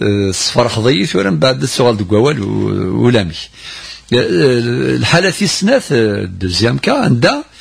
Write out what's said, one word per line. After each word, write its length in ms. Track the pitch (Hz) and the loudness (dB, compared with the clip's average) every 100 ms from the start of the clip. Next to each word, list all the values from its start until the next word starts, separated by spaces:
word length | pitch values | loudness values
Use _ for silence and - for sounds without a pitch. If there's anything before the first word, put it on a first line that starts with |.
آه، 280 | 107 101 98 | -2 0 -2
صفر 380 | 90 - 127 117 | -2 -2 0 0
خضيت، 480 | 110 117 175 190 185 | 0 0 0 0 0
ورا 140 | 196 | 0
من 80 | 160 | 0
بعد 240 | 131 131 | 0 0
السؤال 340 | 139 - 120 107 | -4 0 0 0
ديك 160 | 92 | 0
ووال 300 | 104 139 139 | 2 2 0
و-، 600 | 101 104 101 98 92 107 | -4 -2 -2 -2 -2 2
ولامي. 300 | 120 117 87 80 - - - - - - - | 2 2 0 -8 -16 -18 -18 -16 -18 -18 -2
آه، 840 | 120 - 170 139 120 120 127 131 127 | 0 2 2 4 2 0 -2 0 0
الحالة 340 | 110 165 190 | 0 2 0
في 140 | - | -2
السنة، 380 | 196 - 196 262 - | -2 0 2 0 2
آه، 320 | 120 110 101 | 0 2 0
دوزيام 540 | 92 92 92 90 117 135 | -6 -4 -2 0 0 0
كا، 140 | 208 | 0
عندها، 520 | 277 190 117 175 285 - - | 0 2 2 2 0 -8 -18